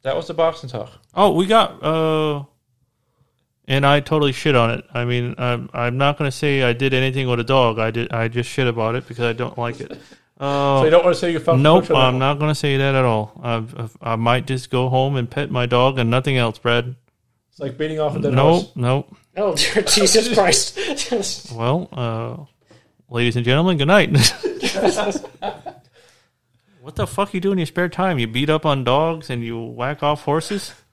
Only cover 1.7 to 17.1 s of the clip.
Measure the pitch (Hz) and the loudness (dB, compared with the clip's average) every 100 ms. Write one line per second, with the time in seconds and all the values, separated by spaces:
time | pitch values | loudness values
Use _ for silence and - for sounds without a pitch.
1.7 | - 151 160 160 156 156 147 143 _ _ | -2 -2 0 0 0 0 -4 -8 _ _
2.7 | _ _ _ _ _ _ _ _ _ - | _ _ _ _ _ _ _ _ _ -2
3.7 | 135 139 147 139 156 143 123 156 131 113 | 0 4 2 2 0 0 0 2 2 2
4.7 | 120 - 120 120 123 120 - 123 120 127 | -2 -8 -6 -2 -2 -4 -4 -4 -4 -6
5.7 | 123 120 127 143 147 143 127 147 139 123 | -4 -4 0 0 0 -4 -2 -2 2 0
6.7 | 120 135 127 131 131 131 120 117 135 120 | 2 0 2 0 -2 -2 -2 0 2 2
7.7 | 110 113 113 117 117 113 120 113 - 127 | 2 -2 -4 -4 -2 -2 -2 -4 -2 -2
8.7 | 117 110 123 - 120 117 117 120 - 120 | 0 -2 -4 -8 -4 -2 -2 -6 -6 -6
9.7 | 113 - - - - _ _ 139 143 139 | -6 -12 -14 -18 -20 _ _ -4 0 2
10.7 | 139 156 170 175 165 180 165 165 131 147 | 4 6 6 6 2 0 -2 2 4 6
11.7 | 170 - 147 131 127 131 143 151 151 147 | 6 6 4 4 4 0 0 -2 0 0
12.7 | 135 139 135 127 110 107 - 120 117 113 | 0 2 2 2 0 -2 -8 -6 -4 -6
13.7 | - 113 - 113 113 117 127 127 131 - | -10 -12 -10 -6 0 2 2 0 -8 -2
14.7 | 127 127 131 135 139 117 - 143 127 123 | -2 0 0 0 -2 -4 -6 -4 -4 0
15.7 | 123 131 131 113 123 131 131 117 - 120 | 2 2 2 2 2 0 0 -2 -2 0
16.7 | 120 123 123 _ | 0 -2 -12 _